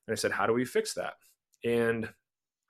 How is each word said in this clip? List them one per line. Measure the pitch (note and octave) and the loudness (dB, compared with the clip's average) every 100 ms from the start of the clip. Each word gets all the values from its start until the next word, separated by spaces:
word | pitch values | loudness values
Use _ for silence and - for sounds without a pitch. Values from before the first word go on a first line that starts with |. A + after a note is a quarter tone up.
| - | -6
And | |
I | G#2+ | -2
said, | G#2 | 0
"How | - G#2+ | 2 2
do | |
we | A#2+ | 2
fix | B2+ A3 A3 | 2 -2 -2
that?" | - D2 - _ _ _ _ | -6 -8 -10 _ _ _ _
And, | A#2 A#2 A#2 A#2 A2 - _ _ _ _ _ | 0 2 2 0 -4 -12 _ _ _ _ _